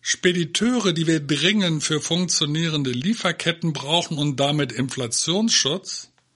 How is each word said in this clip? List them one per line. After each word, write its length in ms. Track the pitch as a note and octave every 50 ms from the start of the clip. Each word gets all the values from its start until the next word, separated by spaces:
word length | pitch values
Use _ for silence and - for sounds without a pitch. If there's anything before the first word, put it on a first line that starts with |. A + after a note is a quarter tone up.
Spediteure, 920 | _ - - - - F3+ F3+ F3 E3+ - - - G3+ A#3+ B3+ B3 G#3 F#3+ E3
die 140 | D#3 E3
wir 140 | D#3 D#3+ D#3+
dringend 640 | D3 C#3 D3+ C#3 C#3+ F3+ G#3+ A3 G3 F3 D#3+ D3+ -
für 160 | - D#3 D3+
funktionierende 880 | D3 - E3 E3+ F#3 E3+ - - D#3+ D3 D3 D#3 E3 E3 D#3 D3+ C#3+ C3
Lieferketten 840 | B2 B2 B2 F#3+ A3+ - - F#3 D#3+ - - F3 E3+ - - E3 D3+
brauchen 460 | - - C#3 D#3+ E3+ E3 - E3 C#3
und 220 | D3 D3 C#3 B2
damit 320 | C#3 C#3 C#3+ D3+ C#3+ B2+ -
Inflationsschutz, 1400 | - D#3 C3+ - - B2+ A#2 A#2 - - - E3 G3 A3 A3+ - - - C3+ D3+ F#3 - - - - - - _ _ _ _ _